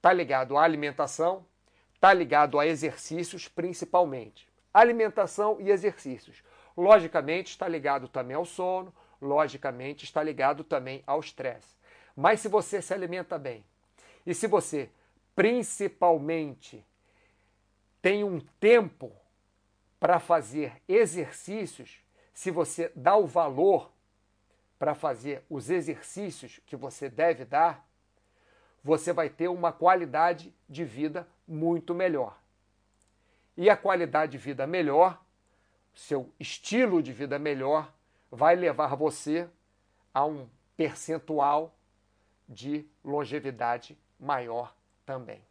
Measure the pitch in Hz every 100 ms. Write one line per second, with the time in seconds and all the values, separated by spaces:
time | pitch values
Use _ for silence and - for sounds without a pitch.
0 | 180 185 147 135 131 139 165 151 147 135
1 | 139 - 165 190 - _ _ _ _ _
2 | 190 190 151 147 147 143 151 156 147 -
3 | - 160 170 180 - - 175 175 175 180
4 | 175 131 107 - _ _ _ 202 240 233
5 | 220 - 190 - 208 214 196 196 202 -
6 | 139 120 - - _ - - - 180 214
7 | 165 165 139 170 185 - 185 165 143 139
8 | 127 135 123 139 170 - 180 185 185 _
9 | _ _ 139 143 151 131 139 123 131 147
10 | - 156 156 135 135 147 156 147 127 135
11 | - 147 156 - 131 120 _ _ _ -
12 | _ - 156 214 220 208 175 202 - 196
13 | 180 180 175 165 135 113 101 _ _ _
14 | _ _ - 175 220 190 - 151 127 _
15 | _ _ _ - 196 247 220 - 202 -
16 | 180 165 143 165 151 120 - 110 _ _
17 | _ _ _ _ _ _ _ _ _ _
18 | 185 202 208 170 - _ 202 233 185 _
19 | 120 - _ _ _ _ _ _ _ _
20 | - 175 - 170 117 139 139 - - 196
21 | 208 170 139 - - 208 190 - 117 -
22 | _ _ _ - 185 170 156 - 165 -
23 | 135 208 175 170 160 135 190 170 - _
24 | _ _ _ _ _ _ _ _ 135 -
25 | 156 120 131 139 _ 147 110 180 147 156
26 | - - 202 - 123 - _ 139 131 -
27 | 139 113 165 165 131 139 170 151 _ _
28 | _ _ _ _ _ _ _ _ 135 156
29 | 160 170 156 - 170 180 170 - 170 185
30 | 165 143 170 170 170 _ _ 143 160 110
31 | 151 160 170 _ _ 156 165 170 165 175
32 | 185 147 113 - _ _ _ _ _ _
33 | _ _ _ _ _ - 185 202 196 185
34 | 165 151 156 131 110 135 139 180 151 143
35 | 185 175 _ _ _ _ _ _ _ _
36 | - 143 123 _ 131 - - 220 247 175
37 | 131 117 139 143 151 139 131 156 151 _
38 | _ _ _ 120 151 180 175 131 151 131
39 | 151 - 147 160 175 _ _ _ _ _
40 | _ 135 143 151 123 _ _ - 156 -
41 | - 160 - 156 139 147 165 _ _ _
42 | _ _ _ _ _ 104 127 151 151 _
43 | - 147 131 147 139 120 120 120 - 151
44 | _ _ 135 135 120 117 123 _ _ _
45 | - 131 113 104 101